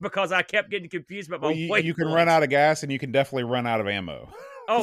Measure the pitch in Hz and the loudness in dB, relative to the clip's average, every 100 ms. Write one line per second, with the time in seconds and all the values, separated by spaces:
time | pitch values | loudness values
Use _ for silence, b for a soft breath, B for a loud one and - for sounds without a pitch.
0 | 196 196 185 180 175 208 202 202 170 175 | -6 -2 0 0 0 -2 -2 -8 -8 -10
1 | 139 196 160 165 151 160 170 208 160 165 | -10 -14 -10 -4 -2 -2 0 0 0 -2
2 | 156 160 170 160 143 143 151 156 143 139 | 0 4 6 6 4 4 4 4 -2 -6
3 | 139 131 135 131 120 123 120 113 101 101 | 0 0 0 -2 -2 -2 0 0 0 -2
4 | 87 65 58 - - 523 480 247 | -4 -10 -14 -18 -18 -12 -2 0